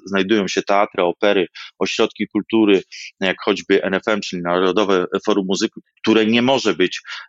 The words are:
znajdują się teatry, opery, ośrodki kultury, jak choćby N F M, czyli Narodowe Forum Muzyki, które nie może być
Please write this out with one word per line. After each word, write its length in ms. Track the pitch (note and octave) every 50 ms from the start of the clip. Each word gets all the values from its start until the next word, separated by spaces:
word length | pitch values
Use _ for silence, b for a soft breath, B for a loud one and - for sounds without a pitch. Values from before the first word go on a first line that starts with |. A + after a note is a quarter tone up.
| -
znajdują 420 | G2 G2 G2 F#2+ F#2+ A2+ G#2 F#2+ F2+
się 140 | - F#2+ -
teatry, 400 | - G2+ G2+ G#2 - - G2 F2+
opery, 440 | F2 E2+ - G#2+ G2+ G2+ G2 E2+ - - B B B B -
ośrodki 480 | G2 - - - A2+ G#2+ - - G#2+ -
kultury, 540 | - G#2+ F#2 - A2+ A2+ A2 G2+ G2 F2+ - B B B B B B -
jak 160 | G2 F#2 F2 -
choćby 420 | - G#2+ G2 F2+ - - G2 G2 -
N 120 | F#2+ F#2+
F 80 | F#2 - A2+
M, 120 | G#2+ G2+
czyli 220 | - - F#2+ F2+ F2
Narodowe 640 | F2 F2 F2+ F#2 F#2 F2 G2+ G#2 F#2+ G2 F2+ F2 - - F#2+ -
Forum 220 | G#2+ G2+ G2+ F#2+
Muzyki, 340 | F#2 G2 F2 G#2+ A2 - - - _ _ _
które 260 | - A2+ A2 A2 A2
nie 160 | G#2+ A2+ A#2+ A#2+
może 320 | B2+ C3+ B2 A2 G#2+ E2+
być 260 | D#2 F#2 F2+ - - - B B B B